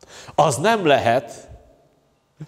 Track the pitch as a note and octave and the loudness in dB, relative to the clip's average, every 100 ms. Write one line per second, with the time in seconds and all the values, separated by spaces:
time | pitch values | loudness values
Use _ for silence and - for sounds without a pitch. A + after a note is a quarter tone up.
0 | - - - - D#3 A#2+ F#3 A3+ E3 C3 | -20 -20 -6 -2 0 0 -2 0 2 2
1 | A2 A#2+ - - - - _ _ _ _ | 2 -2 -4 -14 -20 -20 _ _ _ _
2 | _ _ _ - | _ _ _ -20